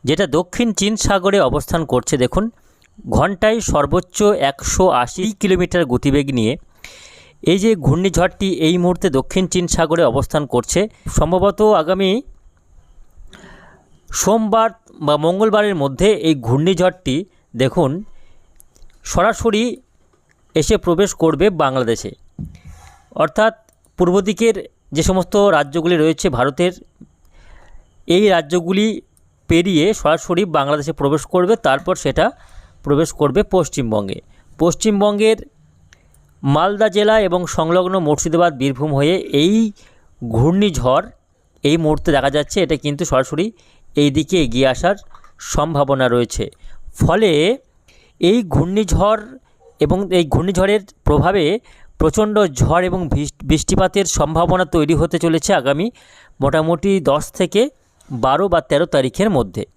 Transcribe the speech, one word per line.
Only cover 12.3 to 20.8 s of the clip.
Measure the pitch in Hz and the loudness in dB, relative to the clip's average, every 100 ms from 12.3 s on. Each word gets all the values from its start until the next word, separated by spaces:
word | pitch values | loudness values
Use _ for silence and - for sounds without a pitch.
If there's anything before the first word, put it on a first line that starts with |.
| - - _ _ - _ - - - - - - - - - _ _ _ | -20 -20 _ _ -20 _ -20 -20 -20 -20 -20 -20 -20 -20 -20 _ _ _
সোমবার | - - 226 220 220 220 - _ - | -4 0 0 0 0 0 -4 _ -6
বা | 147 147 | -2 0
মঙ্গলবারের | 156 185 220 208 208 180 | 0 0 0 2 0 0
মধ্যে | 139 135 196 | -2 2 2
এই | 190 160 147 | 2 0 0
ঘূর্ণিঝড়টি, | 113 135 165 175 180 180 - 135 196 _ _ 117 | 0 0 2 2 0 0 -6 -6 -6 _ _ -2
দেখুন, | 127 180 143 160 214 - - - _ _ - _ - _ | -2 0 0 -2 -10 -20 -20 -20 _ _ -20 _ -20 _
সরাসরি | - - 196 208 233 214 240 202 _ _ _ _ _ _ _ 160 | -6 0 0 0 0 0 -2 -6 _ _ _ _ _ _ _ -2
এসে | 147 | 0
প্রবেশ | 214 | 0